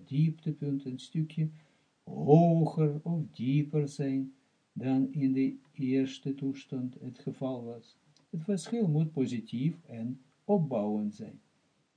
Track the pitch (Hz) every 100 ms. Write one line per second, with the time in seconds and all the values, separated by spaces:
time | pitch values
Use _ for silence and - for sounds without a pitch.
0 | - 139 160 156 160 147 143 139 131 131
1 | - 160 156 - 156 - _ _ _ _
2 | - - - 156 170 165 147 - 151 147
3 | 170 170 - - 123 147 147 156 143 -
4 | 135 135 135 - _ _ _ - 131 131
5 | 131 151 131 131 135 - - - 127 135
6 | 131 - 143 139 135 135 - 135 127 -
7 | 127 127 - - 135 127 117 117 - _
8 | _ _ _ 165 160 196 - 233 190 151
9 | 156 139 117 117 - 117 156 - - 117
10 | 117 131 _ _ - 202 139 117 104 107
11 | 104 104 107 - _ _ _ _ _